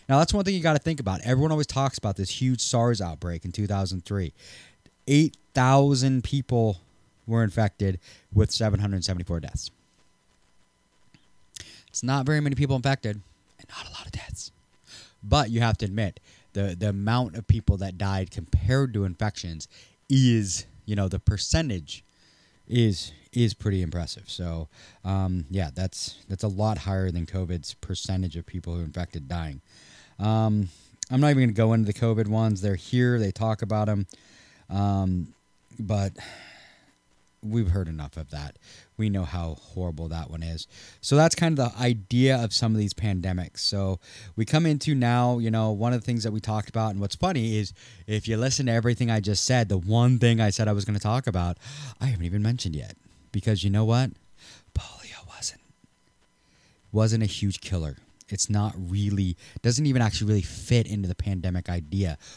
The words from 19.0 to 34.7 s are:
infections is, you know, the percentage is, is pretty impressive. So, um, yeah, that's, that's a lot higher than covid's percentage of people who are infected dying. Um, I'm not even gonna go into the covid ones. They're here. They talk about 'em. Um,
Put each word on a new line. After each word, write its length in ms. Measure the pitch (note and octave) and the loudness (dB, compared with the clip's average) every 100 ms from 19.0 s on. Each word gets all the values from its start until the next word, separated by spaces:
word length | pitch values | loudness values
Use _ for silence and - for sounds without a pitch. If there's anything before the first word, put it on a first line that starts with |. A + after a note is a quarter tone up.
infections 640 | F#2+ E2+ G#2+ - E2+ D#2+ - - - _ - | -2 -2 -6 -6 -10 -10 -14 -20 -20 _ 2
is, 600 | C3+ B2+ A#2 G2 F2 - - - | 4 6 4 0 -4 -8 -14 -6
you 100 | G2+ | -2
know, 120 | F#2+ | 0
the 100 | F#2 | 2
percentage 840 | - - - D#3+ D#3 F#2 D2 - - _ _ _ _ _ - | 0 0 0 0 0 -4 -8 -14 -18 _ _ _ _ _ -2
is, 420 | A#2+ A2+ F2+ - - _ | 4 4 2 -4 -16 _
is 220 | A#2+ A#2 - | 0 0 0
pretty 260 | G#2+ G2 | -2 -2
impressive. 480 | F2 F2 D#2 - - | -2 -4 -6 -10 -14
So, 380 | - F2 E2 D#2+ - - _ | -8 -6 -6 -8 -14 -20 _
um, 420 | F#2 G2 F#2+ F#2 D2 | -4 0 0 -2 -2
yeah, 220 | F#2+ D#2+ | -4 -4
that's, 440 | C2+ F#2 - - - - | -4 -6 -6 -10 -12 -10
that's 140 | G2 | -6
a 40 | G#2+ | -4
lot 300 | F#2+ G#2+ G#2+ | 0 -2 -2
higher 320 | G2 F#2+ F#2 | -2 -2 0
than 160 | F2 D#2+ | -2 -4
covid's 480 | F#2+ F2 F2 - | -4 -4 -4 -8
percentage 640 | - - F#2 - F#2+ F#2 D#2+ | -12 -10 -8 -4 -2 -2 -6
of 80 | - | -10
people 300 | F#2 E2+ E2+ | -10 -6 -6
who 60 | |
are 40 | D#2+ | -6
infected 420 | D#2+ E2+ E2 C2+ | -8 -8 -10 -8
dying. 320 | F2 D#2+ C2+ - - - - - - | -6 -6 -10 -16 -20 -20 -20 -20 -4
Um, 500 | G#2 A2 A2 G#2+ F#2 - _ - - | 0 2 2 2 -2 -6 _ -14 -2
I'm 100 | C3 | 2
not 120 | D3 | 4
even 120 | C#3 | 6
gonna 100 | B2 | 4
go 200 | G#2 A2+ | 4 4
into 180 | A2+ G#2 | 4 2
the 80 | - | 0
covid 280 | A#2 A2 G#2 | 0 2 0
ones. 340 | A2 A2 G2+ | 2 2 2
They're 140 | G2+ F#2+ | 0 -2
here. 420 | - B2 B2 A#2+ | 0 2 4 4
They 140 | G2+ | 0
talk 320 | - A2+ G#2+ | 0 -2 -2
about 260 | G#2 G#2+ G#2+ | -2 0 0
'em. 160 | G#2 G2 - _ - - _ | 0 -2 -10 _ -20 -20 _
Um, 640 | - | -6